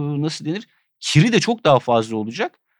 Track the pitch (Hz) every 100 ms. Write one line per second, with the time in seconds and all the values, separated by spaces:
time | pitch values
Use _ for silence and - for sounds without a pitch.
0 | 147 147 151 151 147 175 233 _ _ _
1 | - 147 208 226 - 233 160 131 - 117
2 | 110 113 107 127 349 - _ _